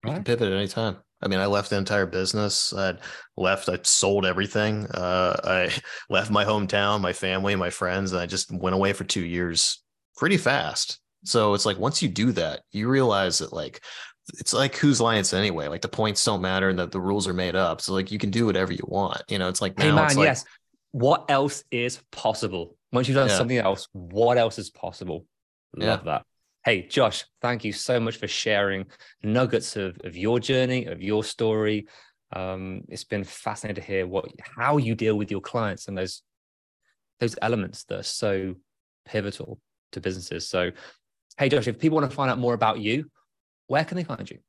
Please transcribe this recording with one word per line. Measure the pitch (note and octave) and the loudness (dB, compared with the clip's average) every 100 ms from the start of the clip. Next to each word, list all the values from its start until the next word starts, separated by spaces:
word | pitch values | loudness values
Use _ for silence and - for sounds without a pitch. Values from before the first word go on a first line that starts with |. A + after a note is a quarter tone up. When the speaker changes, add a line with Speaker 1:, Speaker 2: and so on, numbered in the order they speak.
Speaker 1:
You | A2+ | -4
can | D#3 | -6
Speaker 2:
Right? | |
Speaker 1:
pivot | G3+ A#2+ A2 | 0 0 2
at | F#2+ | 0
any | G2+ | 0
time. | - G#2 F#2 _ _ | -2 -4 -4 _ _
I | - | -2
mean, | F#2+ | 0
I | G2 | 2
left | G2+ G2 | 2 2
the | G2+ | -2
entire | F#2+ G#2 F#2 | 0 0 0
business. | F#2 F#2+ G#2+ G#2 - - | 0 -2 0 0 0 -2
I'd | F#2+ G2 F2+ - - - - | 0 -2 -2 -10 -16 -14 -2
left, | F#2 G2 - | 0 0 0
I | F2+ | -2
sold | - - G2 G2+ | 2 4 4 4
everything. | F#2+ F2+ G2+ A2 G#2+ G#2+ G#2 | 2 2 0 2 2 0 -4
Uh, | - F2+ F#2 F#2 - | -4 0 2 4 2
I | - F#2 F2+ - - | 2 2 2 -2 -6
<laughs> | - - | -14 -2
left | F#2+ G#2 | -2 2
my | G#2 | 2
hometown, | G2+ G#2+ G2 G2+ G2+ G#2 | 4 2 2 2 2 2
my | F#2 | 0
family, | F2+ F#2+ F#2+ G2 G2+ | -2 -2 0 0 0
my | F2 | 0
friends, | - F2+ F#2 G2 | -2 -2 0 0
and | F2+ | -2
I | F2 | -2
just | F#2 - | -4 -4
went | F2+ F#2 F#2 | -2 0 2
away | G2 | 2
for | G2 | 0
two | F#2+ - | -2 -4
years | E2+ F2 F2 E2 - - _ _ _ - | -2 -2 -2 0 0 -2 _ _ _ -2
pretty | D#3 G3 | 2 2
fast. | - C3+ D#2 - - - _ _ | 2 2 0 -2 -4 -6 _ _
So | - A#2+ G#2+ | 0 2 4
it's | G2+ G#2+ | 4 0
like, | F#2+ | 0
once | A2 D#3 | 0 0
you | C#3 | -2
do | F2+ A#2 | 2 2
that, | G2+ D#2 - _ | 2 -2 -4 _
you | G#2+ A2+ | -4 0
realize | C3+ B2+ G2+ F#2 E2+ | 4 4 4 2 0
that, | D#2 | -4
like, | - C#2+ - - - - _ - | -6 -8 -10 -18 -16 -16 _ -20
it's | - - | -8 -2
like, | - C3+ - | 2 2 4
whose | D3 B2 | 4 6
line | A#2 A2 | 4 4
is | F#2+ | 2
it | F#2 | 2
anyway? | G#2 E2 D2 | 0 0 -4
Like, | D#2+ | -6
the | - | -6
points | - A2 G2+ | -2 0 2
don't | - G#2 | 0 0
matter | F#2 F#2+ F#2+ | 0 2 2
and | F#2 | 2
that | F2 | -2
the | G2 | -2
rules | F#2 G2+ F#2+ | 0 0 0
are | |
made | F2+ F2+ F2+ | -2 0 2
up. | F2+ D#2+ | 0 0
So, | - | -2
like, | F#2+ F#2+ | -2 -2
you | G#2 | -4
can | G#2 | -2
do | G#2 A#2 | 2 2
whatever | F#2 F#2 | 2 0
you | F2+ - | -2 -4
want. | F#2+ G2 - - | -2 -2 -4 -4
You | G2+ | -2
know, | F#2 | -2
it's | F#2 | 0
like, | G2 F#2+ | -2 2
Speaker 2:
Hey, | D3 | 4
Speaker 1:
now | D3+ | 6
Speaker 2:
man, | D#3 | 6
Speaker 1:
it's | C#3 | 6
like | D3+ | 4
Speaker 2:
yes. | C3 - - _ _ _ | 4 -4 -18 _ _ _
What | C3 B2+ E3 - | 0 4 4 2
else | C#3 C#3+ C#3+ - | 2 2 -2 -6
is | B2 A#2+ B2 _ | -4 -4 -6 _
possible? | - A2+ G#2+ G#2+ F2+ E2+ _ _ | -4 -2 0 -2 -4 -8 _ _
Once | B2 B2 | 0 2
you've | C3+ | 4
done | C3 | 4
Speaker 1:
Yeah. | G2 | 4
Speaker 2:
something | A#2+ B2 | 2 2
else, | G2 G2 - | 2 0 -4
what | G2 F2 G2 A#2 B2 | -14 -8 2 4 6
else | A2+ - | 2 0
is | F#2+ | -12
possible? | - F2+ - F2+ E2 - _ _ _ _ - | -10 -12 -10 -8 -8 -10 _ _ _ _ -4
Love | G#2+ G#2 | -2 -2
Speaker 1:
Yeah. | E2 | -2
Speaker 2:
that. | D2+ - _ _ _ | -4 -6 _ _ _
Hey, | - G#2 | 0 0
Josh, | - - A#2+ - - _ | 0 2 2 2 -10 _
thank | A#2+ A#2+ | -4 -2
you | A2 | -4
so | G2 - B2 | -6 0 0
much | A2+ A2+ | 0 -4
for | G2+ | -6
sharing | - - G#2 G2+ F#2+ F#2+ - - - | -4 0 2 2 0 -6 -14 -20 -10
nuggets | G#2+ A#2 B2+ A2+ - - | 0 2 2 0 -2 -6
of, | F#2+ F2 | -6 -6
of | - D#2+ | -12 -4
your | G#2 A#2+ | 0 0
journey, | A#2 C3 B2+ B2+ A#2+ | 2 2 2 0 -4
of | E2+ | -8
your | F#2+ G#2+ | -2 0
story. | A2 - A2+ G#2+ G#2+ G#2+ G#2 - - _ _ | -2 -2 0 2 0 0 -4 -20 -20 _ _
Um, | - F#2 F#2+ F#2+ F#2 - | -8 -6 -6 -8 -10 -12
it's | - | -14
been | - G#2+ | -6 -6
fascinating | G2 - - G#2 G#2+ G#2 | -6 -8 -8 -8 -8 -10
to | - | -4
hear | G2 F2+ | -4 -2
what, | F#2+ - - | -4 -6 -12
how | - - B2 D3 | -20 -4 2 2
you | A#2 | 2
deal | A2 A2 G#2+ | 0 2 0
with | G#2 | 0
your | G2 | -6
clients | - B2 A2 F#2 - | -4 -2 -2 -4 -8
and | G2 | -6
those, | F#2 - _ _ _ _ _ _ _ _ _ _ | -6 -8 _ _ _ _ _ _ _ _ _ _
those | A#2+ - | -4 0
elements | A2 A#2 F#2 - | 0 0 -2 -8
that | - G2 | -10 -8
are | |
so | F#2+ - G#2+ G2 F#2+ F2+ _ _ _ _ - | -6 -2 0 0 -2 -8 _ _ _ _ -6
pivotal | G#2+ G2+ - - - _ _ _ | -4 -4 -6 -12 -12 _ _ _
to | - | -6
businesses. | F2+ F#2 F2 E2+ - | -6 -6 -6 -8 -4
So, | F#2 F2 E2+ - - _ _ _ - | -2 -2 -4 -20 -20 _ _ _ -2
hey, | C#3 | 2
Josh, | C#3 A#2+ | 2 0
if | A2 | 0
people | D#3+ D#3+ | 2 2
wanna | C#3+ | 0
find | - C3+ | 0 0
out | B2+ | 2
more | A#2+ | 2
about | A#2 A2 A2+ | 2 2 2
you, | G#2 B2+ C#3+ _ _ _ _ _ _ | 0 -2 -4 _ _ _ _ _ _
where | C3+ | 0
can | D#3+ F3+ | 0 -4
they | |
find | E3+ A#2 F#2+ | -6 -8 -10
you? | - | -14